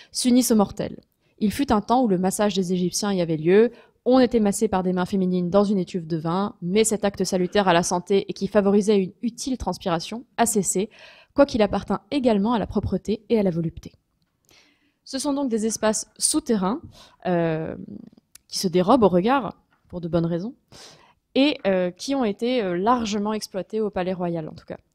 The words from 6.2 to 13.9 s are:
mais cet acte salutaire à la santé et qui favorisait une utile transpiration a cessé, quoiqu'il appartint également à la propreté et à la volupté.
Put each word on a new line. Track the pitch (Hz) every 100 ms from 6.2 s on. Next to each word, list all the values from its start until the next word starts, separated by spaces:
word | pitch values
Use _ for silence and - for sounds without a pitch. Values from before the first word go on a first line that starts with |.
| 165 175 202 -
mais | 175 202
cet | 220 202 202
acte | -
salutaire | 185 185 180 202 190
à |
la | 170
santé | 180 180 - 196 -
et |
qui | - 196
favorisait | 214 196 202 196 202
une | 185 -
utile | 240 - - 254
transpiration | - 190 196 170 - 220 - -
a | 233
cessé, | 214 180 185 214 - - - _
quoiqu'il | - 277 240
appartint | 202 202 - 196 -
également | 285 247 214 202
à | 240
la | -
propreté | 208 - 185 - 214 -
et | 226
à |
la | 196
volupté. | 170 165 - -